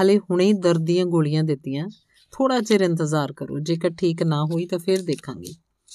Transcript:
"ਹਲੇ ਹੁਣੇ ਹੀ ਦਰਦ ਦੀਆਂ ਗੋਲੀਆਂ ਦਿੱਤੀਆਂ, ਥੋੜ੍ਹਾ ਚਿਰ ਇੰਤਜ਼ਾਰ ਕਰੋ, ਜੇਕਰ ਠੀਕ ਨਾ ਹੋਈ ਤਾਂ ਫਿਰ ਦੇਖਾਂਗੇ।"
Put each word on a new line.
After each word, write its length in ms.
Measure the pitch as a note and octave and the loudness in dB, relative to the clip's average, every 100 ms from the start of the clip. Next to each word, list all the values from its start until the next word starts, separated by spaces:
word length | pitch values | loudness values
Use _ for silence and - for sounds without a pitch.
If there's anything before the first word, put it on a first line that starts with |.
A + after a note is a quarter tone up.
"ਹਲੇ 160 | F#3+ G#3 | 4 4
ਹੁਣੇ 260 | - F3+ | 2 2
ਹੀ 80 | F#3+ | 4
ਦਰਦ 280 | G#3 F3 E3 | 4 2 2
ਦੀਆਂ 240 | D#3+ F3 | 2 0
ਗੋਲੀਆਂ 400 | F3+ E3+ D3 D#3 | 2 0 2 0
ਦਿੱਤੀਆਂ, 440 | D#3 C#3 C#3 C#3 F#3 - _ _ _ | 0 -2 -4 -6 -6 -12 _ _ _
ਥੋੜ੍ਹਾ 280 | - C4+ B3+ | -2 0 0
ਚਿਰ 200 | A3 G#3 | 2 2
ਇੰਤਜ਼ਾਰ 520 | F3+ E3 D3+ D#3 C#3 | 2 0 0 0 -2
ਕਰੋ, 260 | C#3+ C3+ C#3 | -6 -10 -8
ਜੇਕਰ 320 | D3+ E3 F3 | -4 -2 -2
ਠੀਕ 320 | E3 F3+ E3 | 0 -2 0
ਨਾ 220 | E3 D3 | 0 0
ਹੋਈ 220 | D3+ E3+ F3 | 0 -2 -4
ਤਾਂ 120 | F3 | -4
ਫਿਰ 240 | F3 F#3+ | -2 -2
ਦੇਖਾਂਗੇ।" 520 | E3+ C#3 - - - - _ _ _ | -2 -6 -8 -14 -14 -18 _ _ _